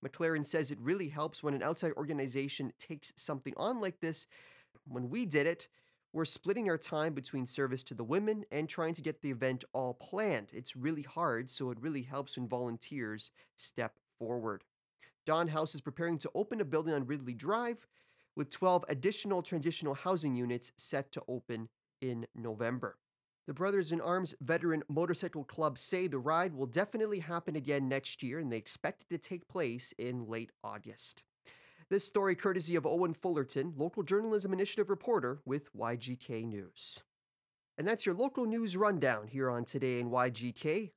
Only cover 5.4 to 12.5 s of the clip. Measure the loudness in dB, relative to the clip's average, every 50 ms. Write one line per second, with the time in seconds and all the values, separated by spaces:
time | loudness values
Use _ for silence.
5.4 | 4 4 2 0 -6 -18 _ _ _ _ _ _ _ _ -2 -2 0 0 -2 -2
6.4 | 0 0 0 2 4 2 2 2 0 -2 0 2 2 2 0 -2 -6 -4 -2 -2
7.4 | -2 -2 0 0 2 2 2 -2 -4 -8 -6 -6 -2 2 2 2 4 2 0 0
8.4 | -2 -4 -2 -2 -2 -2 -2 -2 0 0 -2 -2 -2 -4 -4 -2 -2 -2 0 2
9.4 | 2 2 2 0 -4 -4 -4 -2 -2 -2 -4 -6 -10 -6 -2 0 2 2 2 0
10.4 | -2 -6 -10 -10 -10 -10 -8 -2 -2 0 0 -2 -4 -6 -2 0 2 2 2 2
11.4 | -2 -4 -4 -4 -2 -4 -4 -4 -4 -4 -4 -4 -6 -4 -6 -6 -6 -6 -6 -6
12.4 | -4 -2